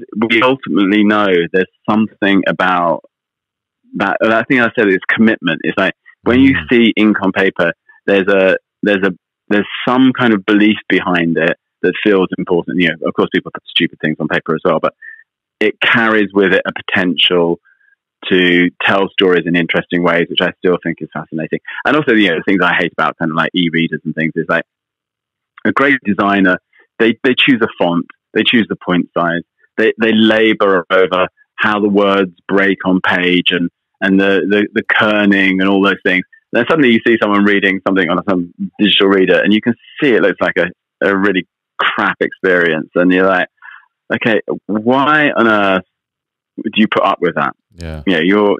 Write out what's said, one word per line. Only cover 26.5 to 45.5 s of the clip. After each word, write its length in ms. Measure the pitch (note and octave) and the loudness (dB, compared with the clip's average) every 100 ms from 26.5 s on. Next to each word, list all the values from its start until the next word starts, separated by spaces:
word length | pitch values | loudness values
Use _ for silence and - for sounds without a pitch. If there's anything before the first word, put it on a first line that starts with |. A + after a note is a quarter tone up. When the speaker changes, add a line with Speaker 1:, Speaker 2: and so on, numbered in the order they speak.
| F2+ _ _ _ - | 0 _ _ _ -2
Speaker 1:
they, 180 | A2+ B2 | 0 0
they 120 | C3 B2+ | -2 0
choose 220 | - A#2+ | 0 0
a 60 | A2 - | 0 -2
font, 280 | F2 E2+ - - _ | -2 -2 -6 -14 _
they 80 | G#2+ | -2
choose 220 | A2+ A#2+ F#2+ | 0 0 0
the 80 | G2 | -4
point 320 | - F2 - F2 | -2 -2 -2 -2
size, 260 | E2+ E2+ - _ _ - | -2 -4 -8 _ _ -2
they, 160 | A2 - | 0 0
they 120 | A2+ | 0
labor 720 | A2 A2 A2 A2+ G#2 G#2 F#2 E2 | 2 4 4 2 2 2 0 2
over 380 | F#2+ F#2 F#2 F#2 _ _ - | 0 2 0 -4 _ _ -6
how 240 | A2 G#2 | -2 0
the 80 | G2+ | 0
words 440 | G2+ G2+ G2 F#2+ - - | 2 2 2 0 -6 -4
break 300 | G2 G2 F#2 | 0 0 0
on 160 | F#2 F#2 | 0 -2
page 500 | - F#2 F2+ F2+ - | 0 -2 0 0 0
and, 200 | F2 F2 _ _ - | -2 -4 _ _ -6
and 200 | G2 F#2+ | 0 2
the, 200 | G2 G2 F2 | 2 0 0
the, 180 | G#2 G#2 | 0 0
the 80 | A2 | -4
kerning 800 | - - A2 G#2+ G2+ G2 F#2+ F#2+ | -2 0 0 2 2 2 2 0
and 80 | F#2+ | 0
all 140 | G2 | 2
those 180 | G2 F#2 | 2 0
things. 200 | G2+ F#2 - - _ | -2 -2 -4 -14 _
Then 120 | A#2 A#2+ | -2 0
suddenly 220 | E3 B2+ | 2 2
you 80 | A2+ A#2 | 2 2
see 120 | A2+ | 0
someone 220 | G#2+ G2+ | 2 2
reading 360 | G#2 G2+ G2 F#2+ G2+ | 2 2 0 -2 -2
something 220 | F#2+ E2 | 0 0
on 100 | F2+ G#2 | -2 -2
some 240 | F2+ F2 - G2 - | -4 -4 -10 -10 -2
digital 280 | G#2 - G2 | 0 2 2
reader, 320 | G2 F#2 E2+ | 2 2 2
and 120 | G2 | 2
you 80 | G#2+ | 0
can 140 | A#2+ A2+ - - | 0 -4 -8 -4
see 80 | D3 | 0
it 120 | G2+ | 2
looks 180 | F#2+ F2+ | 0 0
like 160 | F2+ F2+ | -2 -2
a, 100 | F2 - _ - G2 | -4 -6 _ -4 -2
a 100 | G2 | 0
really 300 | G2+ F#2 E2+ _ _ - | 0 -2 -6 _ _ -6
crap 360 | - - G2+ - | -4 -2 -4 -2
experience. 680 | F#2+ - F#2+ F2+ E2+ D#2 - E2+ | -6 -4 0 2 0 -2 -4 0
And 160 | F2+ | 2
you're 140 | F#2 F#2+ | 2 2
like, 200 | F#2 - _ - - _ _ - | 0 -4 _ -20 -20 _ _ -10
"Okay, 280 | A2+ A#2+ G#2 - - - | -6 -2 -2 -4 -10 -6
why 640 | G#2+ A2 C3 C#3+ D3+ D3 - | -4 0 0 2 2 0 0
on 100 | |
earth 360 | A2+ | 2